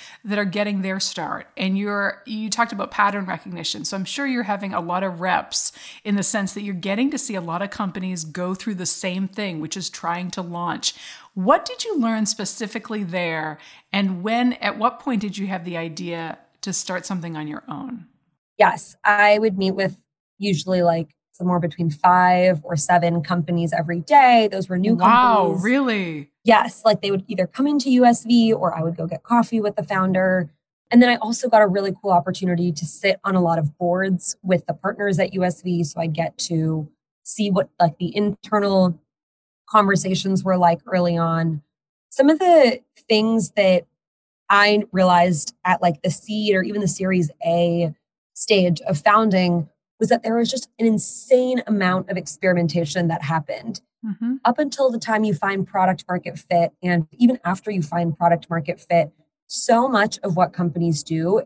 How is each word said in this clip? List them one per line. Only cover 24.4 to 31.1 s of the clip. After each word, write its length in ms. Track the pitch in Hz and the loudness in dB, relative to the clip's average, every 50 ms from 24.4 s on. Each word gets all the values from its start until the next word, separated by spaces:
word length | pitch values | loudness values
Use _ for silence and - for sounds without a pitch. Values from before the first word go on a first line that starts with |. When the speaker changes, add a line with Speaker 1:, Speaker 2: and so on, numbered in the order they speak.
| 214 202 | 4 2
Speaker 2:
Those 200 | 190 190 185 185 | -2 -4 -6 -4
were 80 | 185 | -2
new 180 | 180 190 214 233 | -2 2 2 2
Speaker 1:
Wow, 520 | 170 180 220 233 247 254 240 226 208 180 | 4 4 6 6 6 6 6 4 4 4
Speaker 2:
companies. 160 | 170 - 185 180 | 2 0 0 0
Speaker 1:
really? 680 | 226 254 285 269 247 220 202 185 170 156 147 143 _ _ _ - | 0 0 2 0 0 -2 -2 -4 -4 -6 -8 -12 _ _ _ 0
Speaker 2:
Yes, 360 | 220 220 - - 240 - - - | 2 2 2 2 0 -6 0 2
like, 160 | 220 208 208 | 2 2 2
they 100 | - 196 | 0 -2
would 140 | 196 190 - | -4 -4 -4
either 180 | - 202 180 185 | -6 -4 -4 -4
come 220 | 175 - - 269 | -4 -2 -2 -2
into 240 | 294 294 285 - 277 | 0 0 0 0 2
U 140 | 254 247 247 | 4 6 6
S 180 | 240 233 - - | 6 4 4 0
V 300 | 226 240 233 226 220 220 | 2 4 4 4 4 2
or 200 | - 185 170 - | 0 0 -4 -2
I 80 | 160 | -2
would 140 | 160 170 170 | -4 -4 -4
go 100 | 165 165 | -6 -8
get 180 | 170 165 - _ | -8 -8 -10 _
coffee 360 | - 240 233 226 - 233 220 | 0 0 0 0 0 -2 -2
with 160 | 208 208 202 | -2 -2 -2
the 80 | 214 151 | -4 -6
founder. 680 | - 202 190 185 190 185 185 185 185 185 185 170 - _ _ _ _ _ _ _ - | -4 -2 -2 0 0 0 0 2 2 0 0 -2 -4 _ _ _ _ _ _ _ 4
And 120 | 240 240 | 6 6
then 80 | 247 | 6
I 80 | 247 | 6